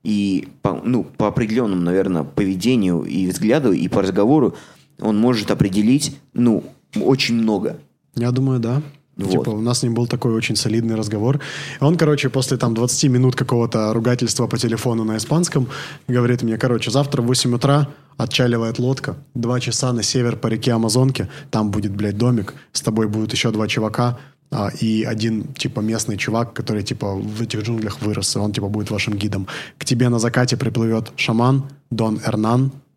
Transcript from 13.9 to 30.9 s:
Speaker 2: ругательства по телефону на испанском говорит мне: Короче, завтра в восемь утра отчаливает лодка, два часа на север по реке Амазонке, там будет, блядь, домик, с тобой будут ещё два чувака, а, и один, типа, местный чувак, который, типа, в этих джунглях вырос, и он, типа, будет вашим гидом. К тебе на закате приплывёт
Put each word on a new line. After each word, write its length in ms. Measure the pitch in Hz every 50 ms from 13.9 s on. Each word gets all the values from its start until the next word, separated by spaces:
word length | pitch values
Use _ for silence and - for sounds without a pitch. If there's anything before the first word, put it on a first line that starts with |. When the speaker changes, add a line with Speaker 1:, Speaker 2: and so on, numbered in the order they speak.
Speaker 2:
ругательства 540 | 107 113 113 123 123 120 123 113 - - 120
по 120 | 104 - 110
телефону 460 | 123 117 113 113 - 127 113 113 110
на 120 | 110 110
испанском 520 | 110 110 - 147 165 180 165 - 151 123 120 - - - - - - _ -
говорит 340 | 123 123 120 120 123 120
мне: 140 | 117 113 110 110
Короче, 320 | - 127 120 113 - -
завтра 320 | 107 135 143 139 - 131
в 40 | 117
восемь 280 | 120 127 127 - 127 120
утра 340 | 117 - 139 139 147 147 143 - - _ _ -
отчаливает 600 | - 117 113 - - 127 120 117 117 113 113 113 -
лодка, 380 | 120 127 131 - - - 101 - - - _
два 260 | - 113 117 123 123
часа 320 | 120 127 113 - - 127
на 100 | 120 117
север 340 | 104 - - 135 123 120 110
по 100 | 110 -
реке 260 | 113 110 110 113 131
Амазонке, 560 | 117 113 113 110 107 127 131 135 127 - 98 - - - - -
там 200 | - 113 107 104
будет, 220 | 101 107 101 104 98
блядь, 240 | 101 107 104 101 101
домик, 360 | 117 123 127 113 95 - - - - _
с 80 | _ -
тобой 260 | - - 110 113 110 104
будут 240 | 107 110 110 107
ещё 180 | 117 - - 117
два 160 | 107 107 110
чувака, 520 | 107 - 113 107 107 107 - 123 120 120 - - - _ _ _ _
а, 200 | - - 101 101 - -
и 240 | 113 110 110 110 110
один, 400 | 113 113 107 110 117 113 107 95 - 135
типа, 260 | - - 135 - -
местный 360 | 107 107 113 110 - - 107
чувак, 360 | 98 - - 110 113 120 117
который, 300 | - - - - 110 107
типа, 320 | 98 - 98 - - 101 98
в 260 | 98 101 107 107 110
этих 200 | 117 110 - 107
джунглях 400 | 104 113 117 113 110 107 - -
вырос, 340 | - 107 107 104 98 - -
и 20 | 101
он, 140 | 104 107
типа, 160 | 101 - 98 101
будет 220 | 104 107 107 104
вашим 240 | 110 101 - - 104
гидом. 320 | 101 101 107 104 98 95 - - - - - - _
К 60 | -
тебе 240 | - 131 117 127 123
на 100 | 120 117
закате 380 | 110 117 113 127 127 127 135
приплывёт 560 | 127 135 120 107 117 113 113